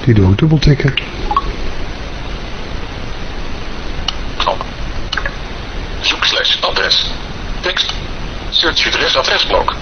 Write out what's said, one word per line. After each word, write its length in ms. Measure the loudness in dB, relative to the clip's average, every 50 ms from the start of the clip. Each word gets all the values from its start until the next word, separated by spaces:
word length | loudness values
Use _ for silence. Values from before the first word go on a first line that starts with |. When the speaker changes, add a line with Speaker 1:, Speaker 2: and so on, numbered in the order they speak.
| 4
Speaker 1:
Die 100 | 6 6
doe 160 | 8 8 6
ik 80 | 6 6
dubbeltikken. 560 | 6 6 6 6 6 6 6 6 4 2 2 2 -2 -4 -6 -2 -2 0 0 2 0 0 -2 -2 -2 -2 0 0 -2 -4 -4 -6 -6 -6 -6 -6 -6 -6 -6 -6 -6 -6 -6 -6 -6 -6 -4 -6 -6 -6 -6 -6 -6 -6 -4 -4 -6 -4 -4 -4 -4 -4 -4 -4 -4 -6 -6 -6 -4 -4 -4 -2 -2 -2 -2 -2 -4 -4 -2
Speaker 2:
Knop. 280 | 0 0 2 2 0 -2 -4 -4 -4 -4 -2 -2 -2 -2 -2 -2 -2 -2 -2 -4 -4 -6 -6 -6 -6 -6 -6 -6 -6 -4 -4 -6 -2
Zoek 240 | 0 0 0 2 0
slash 320 | 0 2 2 2 2 0 2
adres. 500 | 0 0 0 0 2 2 2 2 0 0 -2 -4 -4 -6 -6 -6 -4 -4 -4 -2
Tekst. 320 | -2 -2 0 0 -2 -2 -2 -4 -4 -4 -6 -4 -6 -6 -6 -6 -6 -2
Search 360 | 0 2 2 2 2 2 0
adres 300 | 2 2 2 2 2 2
adresblok. 580 | 2 2 2 2 2 2 2 2 2 2 2 -2 -4